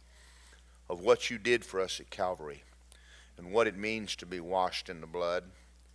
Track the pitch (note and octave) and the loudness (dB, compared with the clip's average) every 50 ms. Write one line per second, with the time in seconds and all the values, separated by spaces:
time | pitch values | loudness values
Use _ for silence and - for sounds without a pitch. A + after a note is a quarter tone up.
0 | - - - - - - - - - - - - - - - - - - F2+ F2 | -20 -20 -20 -20 -20 -20 -20 -20 -20 -20 -20 -20 -20 -20 -20 -20 -8 -8 -8 0
1 | F#2 A#2 A#2+ - - - A#2+ A2 G2 A#2+ A#2+ A2+ - - G2 F#2+ F#2+ F2+ - - | 6 6 6 6 6 -4 -4 -2 2 4 2 2 2 -2 -2 -2 0 0 -4 -8
2 | - - - - F#2 F#2 F2+ E2 D2+ D2 C#2+ C#2+ - - - - - - - - | -8 -10 -4 -2 0 0 -2 -4 -6 -10 -12 -12 -16 -20 -20 -20 -20 -20 -20 -20
3 | - - - - - - - F2 F2 F2+ G2 A2+ A2+ G#2+ F2+ G2 G#2 A2 A2 A2 | -20 -20 -20 -20 -20 -20 -18 -16 -10 0 4 4 4 4 2 -2 -4 -4 -4 -4
4 | G#2 F#2+ - - F#2 F2 F#2 F2 E2 F2 F#2 F#2 F#2 F2+ - - - - F2+ D#2+ | -6 -8 -8 -10 -8 -8 -8 -8 -4 -2 2 2 2 2 0 -4 -8 -8 -10 -10
5 | D#2+ D#2+ D#2+ F2 F2 F2 F2 F#2 F2+ F#2 - - - - - - - - - | -10 -8 -4 -2 0 0 0 0 -2 -6 -20 -20 -20 -20 -20 -20 -20 -20 -20